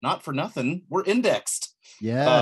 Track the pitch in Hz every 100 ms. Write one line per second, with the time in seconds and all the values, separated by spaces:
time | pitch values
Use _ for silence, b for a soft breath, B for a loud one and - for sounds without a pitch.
0 | 123 185 - 139 156 - 123 180 - 180
1 | 190 226 226 110 - - - _ b b
2 | 110 123 143 123